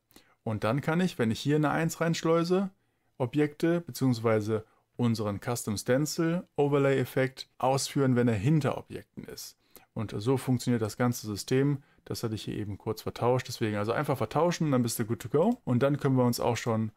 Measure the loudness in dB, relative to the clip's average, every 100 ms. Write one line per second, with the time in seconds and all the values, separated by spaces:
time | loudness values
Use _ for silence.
0 | _ -20 _ _ -6 -2 0 0 0 0
1 | 0 0 0 0 0 2 2 0 -2 -2
2 | -2 0 2 2 2 0 0 -8 _ _
3 | _ -6 -2 0 0 0 0 0 -2 -2
4 | 0 2 2 2 2 -2 -4 _ _ -2
5 | 0 0 -2 -4 -4 -6 -4 -4 0 0
6 | 0 -2 -2 -2 -4 -2 2 2 2 2
7 | 0 0 -2 -4 -18 -4 0 0 0 0
8 | 2 4 4 2 2 2 2 -4 -8 -14
9 | -14 -16 -16 -14 -16 -20 _ -20 _ -8
10 | -6 -4 -2 0 0 -2 0 0 0 0
11 | -2 -2 -6 -6 0 2 2 -2 -6 _
12 | -10 -6 -4 -6 -6 -8 -6 -8 -6 -6
13 | -8 -2 2 2 0 -4 -2 0 0 0
14 | 0 -2 -2 2 2 2 2 2 2 -2
15 | -4 -4 0 2 2 0 0 2 2 2
16 | 2 4 4 2 0 0 0 0 -2